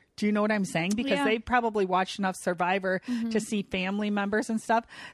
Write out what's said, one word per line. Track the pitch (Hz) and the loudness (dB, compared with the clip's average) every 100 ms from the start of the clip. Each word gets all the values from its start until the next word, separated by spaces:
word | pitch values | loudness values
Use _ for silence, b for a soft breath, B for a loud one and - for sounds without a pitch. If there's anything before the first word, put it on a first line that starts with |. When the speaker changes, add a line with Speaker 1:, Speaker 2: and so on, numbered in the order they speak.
| _ - | _ -2
Speaker 1:
Do | |
you | 208 | 0
know | 208 | 2
what | 214 | 2
I'm | 214 | 2
saying? | 190 165 175 214 | 0 0 0 0
Because | 277 285 | 0 2
Speaker 2:
Yeah. | |
Speaker 1:
they | 277 226 | 2 0
probably | - 247 233 214 | 2 2 2 0
watched | 185 185 190 - | 2 2 0 -2
enough | 190 185 | -4 -2
Survivor | 185 175 180 196 190 185 - | -4 0 0 0 0 -2 -2
Speaker 2:
Mm-hmm. | 240 233 | -4 0
Speaker 1:
to | 220 | -2
see | 220 214 | 0 -4
family | 190 190 185 202 208 | -2 -4 -2 -2 0
members | 208 202 214 - | 0 0 0 0
and | 220 | -2
stuff. | - 226 - B B | 2 0 0 B B